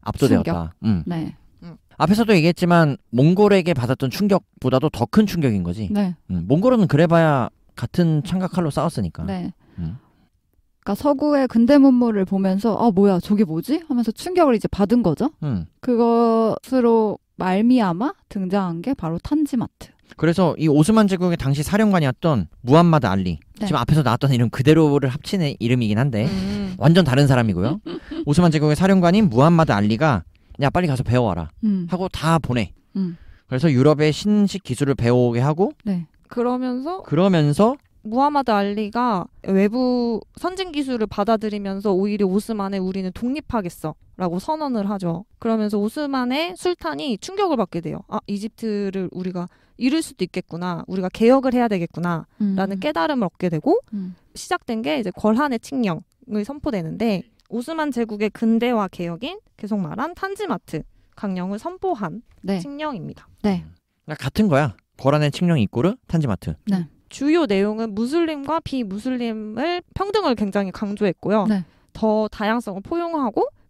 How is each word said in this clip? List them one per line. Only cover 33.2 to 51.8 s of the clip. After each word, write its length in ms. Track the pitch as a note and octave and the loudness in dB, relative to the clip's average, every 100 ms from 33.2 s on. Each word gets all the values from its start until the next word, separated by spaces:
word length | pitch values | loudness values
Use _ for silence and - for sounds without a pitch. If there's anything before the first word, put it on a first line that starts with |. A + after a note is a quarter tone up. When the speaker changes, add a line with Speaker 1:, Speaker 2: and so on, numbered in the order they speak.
| - - - | -16 -20 -8
Speaker 1:
그래서 240 | B2+ D#3+ | -2 2
유럽의 400 | B2 C#3 D3 D3+ | 4 4 4 2
신식 520 | C#3+ G3+ G#3 G3+ F#3+ | 0 2 2 2 -2
기술을 320 | - B2 C#3 C3 | -6 -2 -2 0
배워오게 440 | A#2 B2 B2 A#2 | 2 2 2 2
하고, 320 | C3+ D#3 A3 D4+ G#3+ | 0 0 -2 -4 -6
Speaker 2:
네. 220 | F3+ D#3+ _ - | -6 -6 _ -12
Speaker 3:
그러면서 720 | - A#3+ B3+ B3+ B3 C#4+ F#4 | -6 -4 -2 -4 -6 -8 -10
Speaker 1:
그러면서 720 | - D3 G3 F3 D3 D3 G#3+ C#4 _ _ | -4 2 4 4 2 2 2 0 _ _
Speaker 3:
무하마드 480 | G#3+ A#3 C#4+ D4 B3+ | -6 0 0 0 0
알리가 760 | G#3 G3+ G3+ G#3 A3+ B3 F#3+ - - - | 0 0 -4 -6 -4 -2 -2 -6 -10 -2
외부 720 | F#3+ G3+ A#3+ B3+ B3 A#3 A3 - - | 2 2 2 0 0 -2 -4 -8 -8
선진 340 | E4+ F#4 F#4 | -8 -6 -6
기술을 360 | D4 C4 A#3+ G#3+ | -6 -4 -4 -4
받아들이면서 840 | - G#3 A3 G#3+ G#3 G3 G3 G#3 | -4 -4 -4 -4 -8 -8 -4 -2
오히려 320 | F#3 G3+ G#3 G3 | 0 0 0 0
오스만에 520 | F#3+ - G#3+ G3 G3 | 0 -2 -6 -6 -4
"우리는 320 | F#3 F#3+ F#3 | -4 -6 -8
독립하겠어"라고 1300 | - A#3+ D4 - A#3 F3 - D#3 - _ - F#3 F3 | -6 -6 -6 -6 -6 -6 -8 -12 -12 _ -8 -6 -4
선언을 500 | - D#4 C#4+ A#3 G3 | -4 -4 -4 -4 -4
하죠. 340 | G3+ F#3 E3 G#3 - | -4 -4 -6 -10 -8
그러면서 380 | A3+ A3+ G#3 G#3 | -2 -2 0 -2
오스만의 800 | G#3 D4+ D4 C4+ B3 C4+ F4 F4 | -2 -4 -4 -2 -2 -2 -4 -4
술탄이 600 | F4+ F4+ E4 C#4+ D4+ G#3 | -4 -4 -6 -6 -6 -6
충격을 380 | - G4 G4 C#4 | -6 -4 0 0
받게 240 | F#3 E3+ | -2 -4
돼요. 180 | D#3+ - - | -8 -10 -8
"아, 120 | - - | -10 -8
이집트를 800 | G3+ A3 - A3+ G#3 G3+ F#3+ F3+ | -8 -8 -8 -6 -4 -4 -6 -6
우리가 360 | - F#3 F3+ F3 _ _ - | -6 -8 -8 -10 _ _ -4
잃을 220 | A#3+ D#4 | 0 0
수도 220 | D#4 - F3 | -2 -6 -6
있겠구나. 580 | F#3 - E3 F3+ E3 - | -6 -10 -8 -6 -6 -6
우리가 200 | F#3+ F#3 | -6 -6
개혁을 440 | - A3+ C4+ C4 | 2 4 4 4
해야 140 | B3 A#3+ | 0 0
되겠구나."라는 1080 | G3 | -2